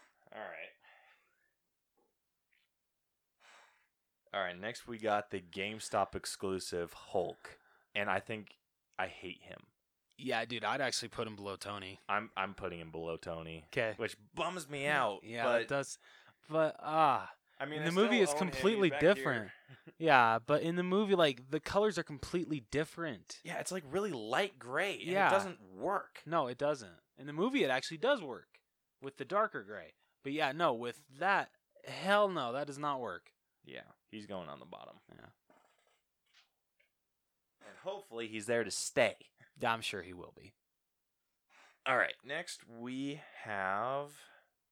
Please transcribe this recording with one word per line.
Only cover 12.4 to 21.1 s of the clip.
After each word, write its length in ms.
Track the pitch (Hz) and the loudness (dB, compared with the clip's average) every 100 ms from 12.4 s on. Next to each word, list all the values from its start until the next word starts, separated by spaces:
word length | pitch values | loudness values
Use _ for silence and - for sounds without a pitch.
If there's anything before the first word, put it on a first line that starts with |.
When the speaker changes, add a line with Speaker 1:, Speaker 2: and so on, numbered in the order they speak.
| 98 | -6
Speaker 1:
putting 260 | 92 95 85 | -4 -8 -8
him 120 | 82 | -10
below 260 | 82 82 82 | -8 -6 -6
Tony. 480 | 92 82 80 82 - | -6 -8 -8 -12 -8
Speaker 2:
'Kay. 220 | 135 113 104 | -2 -2 -2
Speaker 1:
which 180 | 110 - 104 - | -6 -6 -14 -6
bums 340 | 160 185 143 | -4 -4 -8
me 160 | 147 139 | -4 0
Speaker 2:
<laughs> 0 | |
Speaker 1:
out, 340 | 147 117 98 | 2 2 0
Speaker 2:
Yeah, 200 | 107 117 120 | -8 -2 2
Speaker 1:
but 160 | 117 | 2
Speaker 2:
it 60 | 113 | 2
does. 300 | 139 135 - - - - _ - | -2 -2 -10 -18 -20 -20 _ -4
But, 260 | 156 156 - | 2 2 0
ah, 520 | - 160 151 117 92 - _ - | 0 6 6 6 0 -14 _ -8
Speaker 1:
I 60 | 139 | -6
mean, 120 | 151 | -2
Speaker 2:
in 60 | |
Speaker 1:
I 20 | 165 | 2
Speaker 2:
the 60 | |
movie, 240 | 180 220 240 | 4 6 6
Speaker 1:
still 60 | |
Speaker 2:
it's 100 | 180 | 6
Speaker 1:
own 40 | 147 | 4
him. 60 | 180 | 0
He's 60 | 139 | 2
Speaker 2:
completely 340 | 190 220 185 | 2 4 4
Speaker 1:
back 100 | 139 | 6
here. 120 | 156 | 6
Speaker 2:
different. 380 | 143 147 120 101 - | 6 2 0 -4 -12
Speaker 1:
<laughs> 40 | - 131 - - | -20 -20 -18 0
Speaker 2:
Yeah, 420 | 160 131 113 113 117 | 8 8 8 6 4
but 160 | 147 | 2
in 160 | 165 175 | 2 0
the 60 | |
movie, 320 | 180 196 208 | 2 2 4